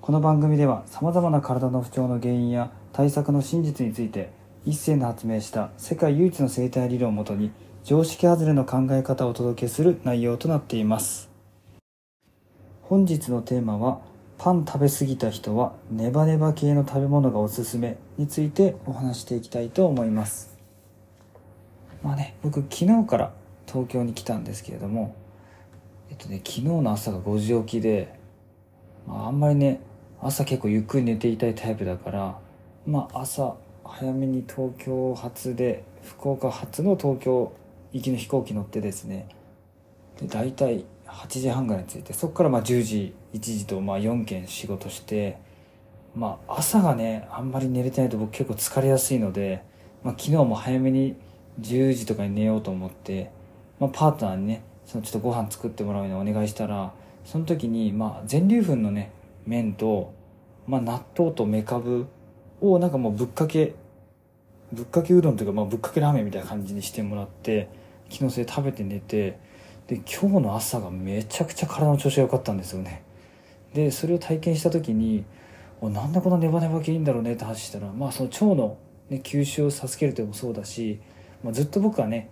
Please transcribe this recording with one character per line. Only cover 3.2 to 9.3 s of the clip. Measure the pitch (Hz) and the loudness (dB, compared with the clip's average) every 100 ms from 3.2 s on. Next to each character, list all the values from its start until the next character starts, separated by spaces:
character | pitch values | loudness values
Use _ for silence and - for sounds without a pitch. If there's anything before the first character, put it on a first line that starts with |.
| 143 | 2
の | 143 | 2
真 | 135 170 | 2 0
実 | 156 139 120 | 0 0 -2
に | |
つ | 110 | -2
い | 113 | -4
て、 | 101 92 - - - - | -4 -8 -12 -20 -8 -4
一 | 151 | -2
世 | - 147 | 2 2
の | 120 | 2
発 | 113 113 | -2 -2
明 | 110 | -2
し | 107 | -2
た | 113 101 - | -4 -6 -8
世 | - | -6
界 | 156 160 143 | 2 4 6
唯 | 185 | 4
一 | 180 | 4
の | 131 | 0
生 | 127 123 | 2 0
態 | 127 123 | 0 0
理 | 123 | 0
論 | 120 | 0
を | |
も | 104 | 0
と | 107 101 | -2 -2
に、 | 107 - - - | -2 -4 -20 -20
常 | - 156 | 2 4
識 | 160 - 175 | 4 4 4
外 | 170 156 | 6 6
れ | |
の | 143 | 4
考 | 127 131 131 | 4 2 2
え | 135 | 2
方 | 131 131 | 2 0
を | 123 | 0